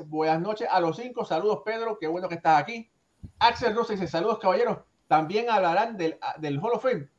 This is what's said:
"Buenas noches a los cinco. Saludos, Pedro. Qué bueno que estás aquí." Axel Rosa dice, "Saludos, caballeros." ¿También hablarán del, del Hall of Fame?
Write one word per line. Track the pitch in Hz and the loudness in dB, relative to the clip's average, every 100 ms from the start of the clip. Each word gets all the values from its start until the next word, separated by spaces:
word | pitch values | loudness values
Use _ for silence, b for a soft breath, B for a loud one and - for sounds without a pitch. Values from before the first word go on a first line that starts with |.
| 151 | -8
"Buenas | 156 156 165 | 0 2 2
noches | 185 214 233 | 0 -4 0
a | 185 | 2
los | 170 160 | 2 -2
cinco. | 254 247 220 | -6 -6 -2
Saludos, | 160 208 208 | 0 0 -2
Pedro. | - 226 226 214 | -2 -4 -4 -4
Qué | 156 | -4
bueno | 170 185 | -4 -4
que | 170 | -2
estás | 165 156 | 4 4
aquí." | 143 233 226 _ _ _ - - | 2 -8 -14 _ _ _ -14 2
Axel | 226 233 240 214 | 2 4 0 0
Rosa | 233 | -2
dice, | 202 180 | -2 -2
"Saludos, | - 196 220 | -2 0 0
caballeros." | 196 185 240 175 _ _ - | 2 2 2 -2 _ _ 0
¿También | 156 156 208 240 | 2 2 -2 2
hablarán | 214 180 175 233 214 | 2 4 2 0 0
del, | 165 - 131 143 | -4 -4 -8 -6
del | 151 143 | -4 -2
Hall | 208 | 0
of | 233 | 0
Fame? | 262 202 139 | 0 -2 -6